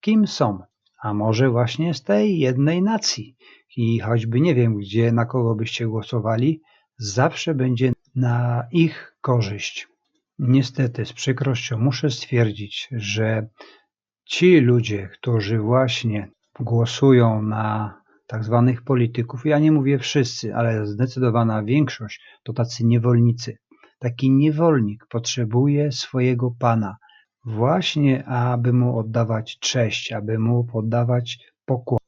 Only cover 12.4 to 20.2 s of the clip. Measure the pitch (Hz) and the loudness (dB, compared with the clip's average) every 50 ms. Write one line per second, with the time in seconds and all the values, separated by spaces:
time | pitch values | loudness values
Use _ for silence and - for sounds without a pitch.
12.4 | 117 110 104 98 104 101 - - - - 135 117 104 101 104 107 110 110 110 110 | 2 0 0 -6 -12 -12 -12 -14 -12 -10 -10 -10 -8 -6 -4 -2 -2 0 0 -2
13.4 | 110 113 _ _ - - - _ _ _ _ _ _ _ _ _ _ _ - - | -4 -6 _ _ -20 -20 -20 _ _ _ _ _ _ _ _ _ _ _ -4 2
14.4 | 175 180 185 160 127 120 123 120 117 117 107 101 95 92 - - - - 120 113 | 4 6 6 6 6 6 4 4 2 0 -4 -6 -6 -10 -16 -10 -4 -2 0 0
15.4 | 101 98 110 113 107 107 120 127 131 127 120 - - 117 104 104 101 98 _ _ | 0 0 -2 -2 0 2 2 2 2 2 -2 -2 -2 -2 -4 -4 -6 -8 _ _
16.4 | _ _ _ - 120 107 117 117 117 113 - - - 139 135 123 120 113 110 107 | _ _ _ -10 -4 -2 0 0 0 0 0 2 4 6 6 8 6 4 2 0
17.4 | 104 107 107 110 110 107 107 107 107 104 - - _ _ _ _ _ _ - 110 | -2 -4 -4 -4 -4 -4 -2 -4 -4 -6 -10 -16 _ _ _ _ _ _ -8 -8
18.4 | 110 107 113 120 120 127 127 120 - - 139 123 120 117 120 - 117 - - 123 | -4 0 2 4 4 4 2 0 -2 0 0 2 2 0 0 -4 -6 -6 -6 -6
19.4 | - 156 151 147 151 156 156 151 135 135 143 135 135 - - 151 | -2 0 2 4 4 4 4 4 4 2 0 0 -2 -2 0 0